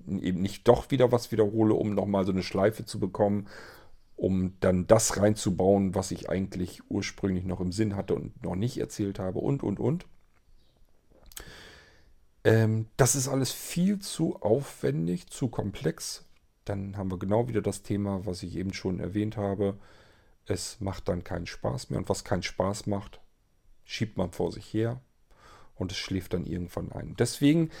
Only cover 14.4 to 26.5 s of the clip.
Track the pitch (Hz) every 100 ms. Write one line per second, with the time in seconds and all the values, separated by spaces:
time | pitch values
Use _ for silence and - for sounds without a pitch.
14.4 | - 120 139 - 131 147 165 175 - -
15.4 | 131 - 107 - 151 - - - - -
16.4 | _ _ - 101 98 95 95 92 95 107
17.4 | 123 113 95 98 - 101 101 98 98 90
18.4 | 87 87 92 92 - 90 87 104 107 110
19.4 | 101 98 101 98 - - - _ _ _
20.4 | - 95 - - 98 95 - 90 - 87
21.4 | 85 - - 127 - - 92 98 - 95
22.4 | 92 - 95 101 - 101 98 - - _
23.4 | _ _ _ - - - 104 - 90 -
24.4 | 87 - - 110 113 127 - _ _ _
25.4 | - - - - 92 92 - 95 - 90
26.4 | -